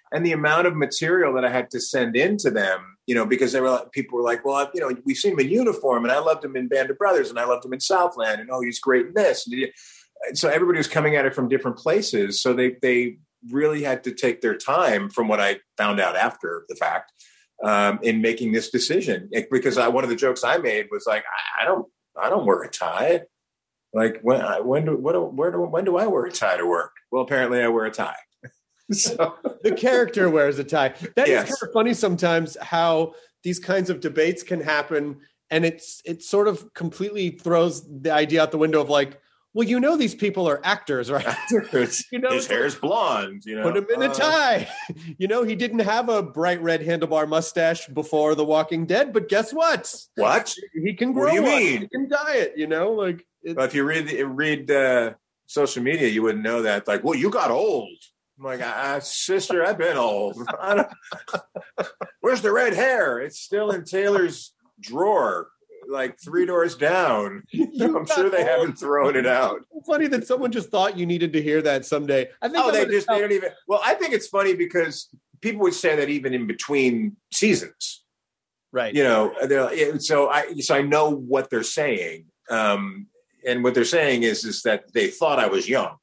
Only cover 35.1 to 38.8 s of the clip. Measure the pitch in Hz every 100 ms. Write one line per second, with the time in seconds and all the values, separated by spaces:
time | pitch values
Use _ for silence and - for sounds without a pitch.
35.1 | 143 _ _ _ 160 170 165 - - -
36.1 | 170 - 202 208 185 - - 170 - 196
37.1 | 208 180 170 170 170 170 151 - 139 151
38.1 | 151 151 160 156 160 160 156